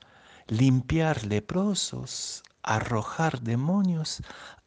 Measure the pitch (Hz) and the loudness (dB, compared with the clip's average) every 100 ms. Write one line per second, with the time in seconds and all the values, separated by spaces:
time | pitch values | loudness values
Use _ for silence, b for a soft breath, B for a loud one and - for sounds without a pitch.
0 | B B B B - 113 135 127 123 160 | B B B B -2 4 6 6 2 2
1 | 160 147 104 107 - 180 208 180 - 123 | 2 0 0 -2 0 0 0 0 -4 -6
2 | 127 - - - - _ - 110 110 113 | -10 -10 -10 -12 -16 _ -2 -2 0 -2
3 | - - 160 135 113 120 147 202 185 160 | -2 -2 -2 -2 -2 0 2 2 2 0
4 | 156 - B B B B | -4 -8 B B B B